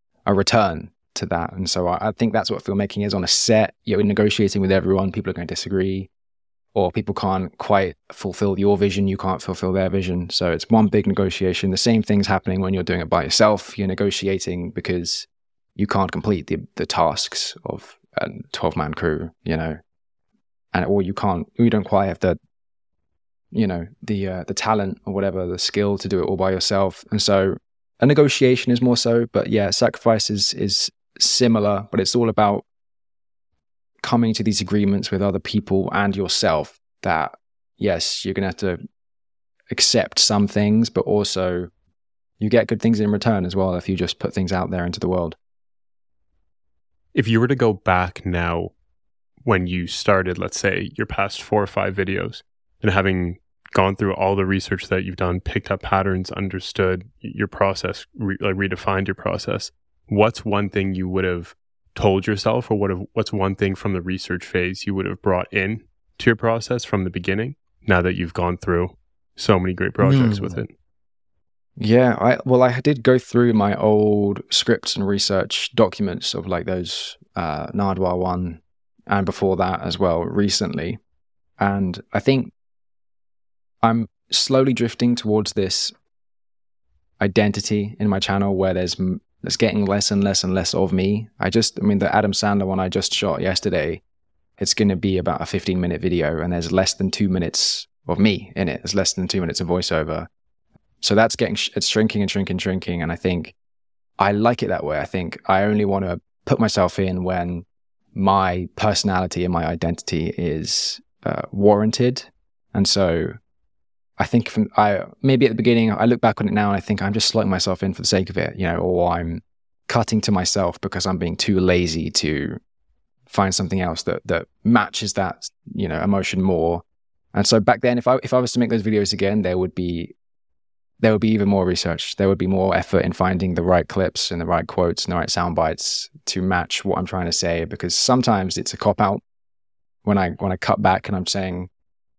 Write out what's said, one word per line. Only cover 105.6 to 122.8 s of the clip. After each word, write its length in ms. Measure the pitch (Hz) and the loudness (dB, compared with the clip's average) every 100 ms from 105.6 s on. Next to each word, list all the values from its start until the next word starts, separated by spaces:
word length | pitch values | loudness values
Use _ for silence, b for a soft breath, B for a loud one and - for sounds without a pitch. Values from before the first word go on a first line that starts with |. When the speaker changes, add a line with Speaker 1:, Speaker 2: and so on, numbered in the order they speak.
Speaker 1:
only 200 | 104 104 | 2 2
wanna 340 | 101 98 92 90 _ _ - | 2 0 -2 -6 _ _ -2
put 120 | 131 | 2
myself 400 | 110 - 95 - | 2 2 2 2
in 260 | 95 92 | -2 -2
when 420 | 90 90 87 87 - _ _ _ _ | -2 -2 -4 -6 -10 _ _ _ _
my 540 | - 95 98 95 90 87 - | -2 2 4 2 -2 -6 -2
personality 680 | 107 98 101 92 90 - | 0 2 0 0 0 -2
and 80 | 90 | -2
my 140 | 85 80 | 0 -2
identity 640 | 85 82 82 - 82 82 - | -2 -4 -4 -4 -4 -4 -2
is, 640 | 85 78 80 - - - _ _ | -2 -2 -4 -4 -4 -8 _ _
uh, 180 | - - - | -6 -6 -6
warranted. 760 | 98 101 104 107 - 123 127 - _ _ _ _ | 2 6 6 4 2 0 0 -8 _ _ _ _
And 160 | - 95 | 0 2
so 460 | 101 92 82 82 - _ _ _ _ _ _ _ - | 2 2 2 -2 -6 _ _ _ _ _ _ _ -4
I 60 | |
think 240 | - 123 - | 0 0 0
from, 200 | 110 104 - | -2 0 2
I, 240 | 104 98 - - | 2 2 -4 -2
maybe 240 | 135 131 127 | 2 4 4
at 20 | |
the 80 | 110 | 4
beginning, 340 | 110 117 113 | 4 4 2
I 140 | 104 | 2
look 160 | 117 117 | 2 4
back 200 | 113 - | 2 2
on 60 | 104 | 0
it 80 | |
now 140 | 101 104 | 0 0
and 80 | 98 | 0
I 40 | |
think 220 | - 101 | -2 -2
I'm 100 | 101 | -2
just 220 | 107 - | 0 0
slotting 140 | 113 101 | 0 0
myself 340 | 92 101 92 | 0 -2 -2
in 100 | 98 | -2
for 100 | 92 | -2
the 60 | - | 0
sake 220 | 95 92 | 0 0
of 80 | 95 | -4
it, 180 | 80 - | -4 -2
you 80 | |
know, 120 | 90 85 | -2 0
or 340 | 90 87 87 | 0 2 2
I'm 320 | 85 85 82 - _ _ _ - | 0 -4 -8 -12 _ _ _ -2
cutting 320 | 120 110 110 | 0 2 0
to 100 | 101 | 2
myself 480 | 98 90 101 90 - | 0 0 0 -2 -2
because 260 | 98 - 95 | -6 -4 -4
I'm 120 | 92 | -2
being 180 | 85 85 | -4 -2
too 220 | - 95 | 0 2
lazy 520 | 92 90 87 80 80 | 4 4 2 -2 -2
to 440 | - 78 76 71 76 _ _ | -2 0 -2 -4 -8 _ _